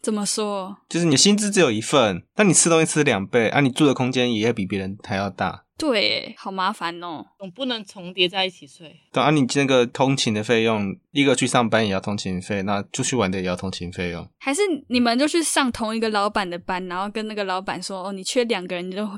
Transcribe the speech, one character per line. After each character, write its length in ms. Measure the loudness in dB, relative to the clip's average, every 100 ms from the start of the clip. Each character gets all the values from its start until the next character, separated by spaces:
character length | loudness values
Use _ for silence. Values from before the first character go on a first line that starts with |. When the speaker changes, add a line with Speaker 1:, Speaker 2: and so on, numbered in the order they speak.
Speaker 1:
怎 140 | -6
么 100 | -4
说？ 520 | -4 -4 -4 -6 -8 -14 -6
Speaker 2:
就 120 | 0
是 60 | 2
你 100 | 6
薪 200 | 6 4
资 140 | 2
只 80 | 4
有 140 | 4
一 80 | 2
份， 420 | 2 4 4 0 -6 2
但 120 | 4
你 40 |
吃 160 | 6 6
东 100 | 4
西 80 | 4
吃 160 | 2
两 240 | 2 2 2
倍， 220 | 2 4
啊， 120 | 4
你 80 | 2
住 160 | 4
的 80 | 4
空 200 | 4 0
间 200 | 0 0
也 140 | 2 0
要 60 |
比 120 | 0
别 140 | -2 -4
人 180 | -4 -10
还 140 | -4 -2
要 120 | -2
大。 360 | -2 -4 -4 _ -6
Speaker 1:
对， 580 | 0 2 2 0 -6 -12
好 120 | -10
麻 220 | -2 -2
烦 300 | -2 -8 -8
哦。 220 | -10 -12 -14 -16
Speaker 3:
总 120 | -16
不 140 | -8
能 200 | -6 -6
重 300 | -8 -14 -10
叠 140 | 0 0
在 180 | 0 -4
一 40 |
起 160 | -6 -20
睡。 340 | -20 -20 -20 _
Speaker 2:
对 80 | 0
啊， 100 | 2
你 140 | 4 2 2
那 80 |
个 200 | 4 4 2
通 300 | 2 0 2
勤 160 | 0
的 100 | -2
费 200 | 2 2
用， 340 | 2 0 -2 -6 _
一 140 | 0
个 100 | 2
去 100 | 4
上 240 | 2 2 2
班 160 | 2
也 80 | 2
要 60 | -2
通 180 | -4 -6
勤 240 | -4 -6
费， 220 | -4 -4
那 220 | -2 -4 -4
出 100 | -6
去 140 | -2 0
玩 120 | 0
的 120 | 0
也 40 |
要 120 | -2 -4
通 140 | -4
勤 200 | -8 -10
费 200 | -6 -6
用。 180 | -6 -12 _
Speaker 1:
还 160 | -6
是 60 | -2 0 -2 -2
你 120 | 0
们 180 | 2 2
就 80 | 2
去 160 | 2
上 280 | 0 0 0
同 220 | -2 -4
一 40 | -2
个 100 | 0
老 200 | 0 0
板 180 | -2 -4
的 80 | -6
班， 280 | -6 -6 -6
然 140 | -6
后 100 | -6
跟 160 | -6 -8
那 80 |
个 80 | -6
老 180 | -4 -4
板 220 | -4 -8
说 240 | -8 -10 -8
，“哦， 60 |
你 100 | -8
缺 220 | -2 0
两 200 | 0 -2
个 120 | -4 -6
人， 120 | -6
你 60 |
就 140 | -6 -8